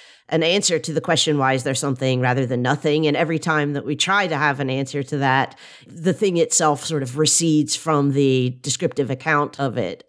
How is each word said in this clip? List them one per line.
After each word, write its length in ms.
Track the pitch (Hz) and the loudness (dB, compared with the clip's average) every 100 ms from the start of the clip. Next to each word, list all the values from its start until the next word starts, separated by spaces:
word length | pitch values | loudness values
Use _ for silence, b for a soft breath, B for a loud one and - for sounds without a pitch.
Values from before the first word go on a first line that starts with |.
| B B - | B B -4
an 140 | 165 | 0
answer 360 | 165 196 - 160 | 2 2 0 -2
to 160 | 147 | -2
the 60 | 156 | -4
question, 340 | - 156 - 147 | 0 0 2 2
"Why 160 | 131 | 2
is 100 | 135 | 2
there 120 | 135 | -2
something 460 | 135 143 123 131 127 | -2 -2 -2 0 0
rather 240 | 123 127 123 | 0 0 0
than 160 | 123 | 0
nothing?" 440 | 123 151 156 151 151 | 0 0 0 2 2
And 80 | 143 | 2
every 200 | 160 160 | 0 -2
time 360 | 175 156 143 | 0 0 0
that 100 | 143 | -2
we 100 | 120 | -4
try 320 | 147 - 202 185 | -2 0 0 0
to 100 | 151 | 0
have 240 | 147 139 | 0 0
an 100 | 135 | -2
answer 320 | 131 131 147 | -2 -4 -6
to 160 | 131 147 | -6 -2
that, 400 | 135 131 127 B B B - | 2 2 0 B B B -20
the 280 | - 165 | -6 -2
thing 240 | - 208 170 | 0 0 2
itself 480 | 156 - 156 143 - | 2 2 2 0 -2
sort 160 | 156 | -4
of 160 | 131 131 | -4 0
recedes 580 | 156 - 165 151 147 - | 2 2 4 2 2 -2
from 360 | 165 147 143 | 0 2 2
the 440 | 139 139 131 127 127 | 2 4 2 0 -2
descriptive 480 | - - 165 - 135 | -6 -4 -2 -2 -4
account 500 | 131 160 147 147 - | -4 0 0 0 -2
of 160 | 135 117 | -4 -2
it, 280 | 92 - | -4 -6